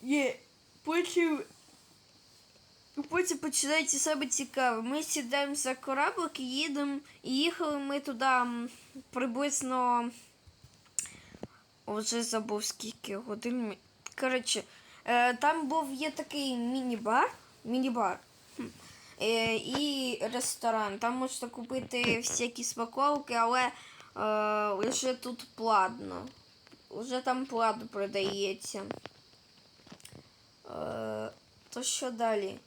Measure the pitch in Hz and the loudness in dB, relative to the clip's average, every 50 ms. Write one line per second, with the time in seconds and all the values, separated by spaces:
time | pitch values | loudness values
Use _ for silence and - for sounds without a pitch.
0 | - 247 277 294 277 247 - - - - - - - - - - - 302 320 339 | 0 2 2 4 4 2 0 -4 -10 -20 -20 -20 -20 -20 -20 -14 -4 0 2 2
1 | 349 349 - 359 339 330 311 277 - - - - - - - - - - - - | 2 4 4 4 4 4 4 0 -2 -8 -14 -20 -20 -20 -20 -20 -20 -20 -20 -20
2 | - - - - - - - - - - - - - - - - - - - - | -20 -20 -20 -20 -20 -20 -20 -20 -20 -20 -20 -20 -20 -20 -20 -20 -20 -12 -8 -8
3 | 285 - 320 349 370 359 339 277 - 311 262 - - 277 302 320 311 - - 277 | -6 0 2 2 2 2 0 -2 -2 -2 0 0 2 4 4 2 2 2 0 0
4 | - 311 302 277 294 254 - - 277 240 - 269 262 247 233 220 226 233 269 302 | 2 2 2 0 0 -2 -2 -2 -2 -2 0 2 4 4 4 2 0 -2 -2 -2
5 | 320 - - 311 269 233 254 285 285 285 285 285 - 254 262 262 - - 269 262 | -2 0 -2 -2 -2 0 0 0 0 0 0 -2 0 -2 -2 -4 -2 -2 0 2
6 | 294 349 403 - 339 311 - - 262 254 254 269 302 330 277 285 285 285 277 277 | 2 2 2 0 -4 -4 -2 -6 -6 -4 -2 -2 0 0 0 0 0 0 -2 -4
7 | 294 - - - - - 254 262 294 339 339 - 349 302 294 285 277 277 277 285 | -6 -12 -20 -14 -6 -2 0 2 2 2 2 0 0 0 0 -2 -2 -2 -2 -2
8 | 277 - 269 226 254 269 262 254 247 247 240 233 233 247 - - - - - 269 | -2 -4 -4 0 4 4 4 4 4 2 -2 -4 -6 -8 -10 -14 -20 -18 -18 -18
9 | - _ - 254 254 262 233 247 285 294 277 - - 254 254 254 247 247 247 240 | -18 _ -4 -2 -2 0 0 0 0 0 0 0 -2 0 0 2 4 4 4 4
10 | 240 240 240 - - - - _ _ - - _ _ - - - - - _ - | 2 0 -6 -10 -20 -20 -20 _ _ -20 -20 _ _ -20 -20 -20 -20 -10 _ -8
11 | - - - - - - - - - - - - - _ _ _ _ - 202 208 | -8 -8 -10 -18 -20 -20 -18 -16 -18 -18 -18 -20 -20 _ _ _ _ -6 -4 -4
12 | 220 220 - 233 233 233 - 226 214 233 208 208 214 - - - - 220 233 - | -2 -2 0 0 0 0 0 -2 -2 -2 -4 -2 -2 -4 -6 -6 -8 -12 -12 -10
13 | - - 202 196 240 247 208 220 - 240 240 254 233 214 202 - - - _ _ | -8 -6 -6 -6 -6 -6 -8 -4 -2 -2 -2 -2 -2 -4 -6 -8 -12 -20 _ _
14 | - - - - - 262 254 254 247 - - 220 - - - - - - - - | -20 -16 -8 -2 0 0 0 0 0 0 -2 -2 -4 -8 -16 -20 -20 -20 -20 -14
15 | - - 240 240 240 247 247 240 277 294 320 330 311 262 294 320 311 269 269 262 | -2 2 4 6 6 4 4 4 4 4 4 4 2 0 2 0 0 0 -4 -4
16 | 302 311 269 - 294 - - 294 277 269 254 240 233 240 254 269 254 254 240 214 | -4 -4 -4 -4 -8 -6 -4 -4 -2 -2 -2 0 0 0 0 0 0 -2 -2 -2
17 | 196 202 220 254 320 508 - - - - - - - 226 233 254 262 269 240 240 | 0 2 4 4 4 2 0 -6 -20 -20 -20 -16 -6 -2 0 0 2 2 2 2
18 | 220 190 180 - - - - - - - - - 247 190 - - - - - - | 2 0 0 -2 -8 -20 -20 -20 -20 -20 -12 -12 -10 -10 -10 -16 -20 -20 -20 -20
19 | - - - - - 214 226 226 226 226 226 226 - - 254 269 294 294 285 269 | -20 -20 -10 -4 0 0 2 2 2 2 2 0 0 -2 -2 0 0 0 0 0
20 | 262 254 240 - - 226 240 247 254 - - - - 233 226 220 214 202 196 202 | 0 -2 -2 -2 -2 -2 -2 0 -2 -2 -4 0 0 2 2 2 2 0 -2 -2
21 | - 233 247 254 262 262 - - - 240 - - 233 - 262 262 247 - - 247 | -2 0 0 0 -2 -2 -4 -6 -8 -8 -8 -10 -8 -4 -4 -4 -4 -2 -2 0
22 | 240 240 233 226 233 - - - 240 240 240 - 240 - - - 233 233 - - | 2 4 2 2 2 0 0 0 0 -2 -2 -4 -6 -6 -2 -2 -4 -4 0 4
23 | 277 285 294 294 294 - 247 233 233 226 240 254 254 247 - - - - - - | 4 4 4 4 0 0 2 4 4 6 6 4 4 2 0 -4 -18 -20 -20 -20
24 | - - - - - 214 214 214 214 214 214 214 208 208 202 190 208 226 254 - | -20 -18 -8 -2 0 2 2 2 2 2 2 2 2 2 2 2 0 0 0 0
25 | - 254 254 247 - 247 247 - - - - - 226 226 214 202 190 180 - - | 0 -2 -2 -2 -4 -8 -8 -8 -12 -16 -10 -4 2 4 6 6 6 4 2 -4
26 | 104 95 92 87 92 254 - - - - - - - - - - - - - - | -8 -8 -8 -8 -8 -10 -14 -18 -20 -20 -20 -20 -20 -20 -20 -20 -20 -12 -10 -8
27 | 226 262 247 254 262 269 254 254 262 269 247 226 226 226 220 233 226 226 - 208 | -6 -2 -4 -2 0 0 0 0 -2 -2 0 2 2 2 2 0 -6 -8 -4 -4
28 | 196 196 - 202 190 196 196 196 196 196 196 196 - - - 202 196 202 - - | -4 -2 0 0 0 0 0 0 0 -2 -2 -4 -8 -8 -8 -8 -6 -8 -10 -10
29 | - - - - - - - - - - - - - - - - - - - - | -10 -16 -18 -18 -20 -20 -20 -20 -20 -20 -20 -20 -20 -20 -20 -20 -20 -20 -20 -20
30 | - - - - - - - _ - - - _ _ - - - 78 - - 113 | -20 -20 -20 -20 -20 -20 -20 _ -20 -20 -20 _ _ -12 -8 -6 -4 -4 -4 -4
31 | 113 - 110 107 107 110 - - - _ - - - - - 240 254 - - - | -4 -4 -4 -4 -6 -6 -10 -14 -20 _ -20 -20 -20 -12 -10 -4 -2 -2 -2 0
32 | - 254 240 220 233 226 220 208 202 190 196 - - | -2 -4 -2 0 2 2 2 2 0 -2 -6 -8 -14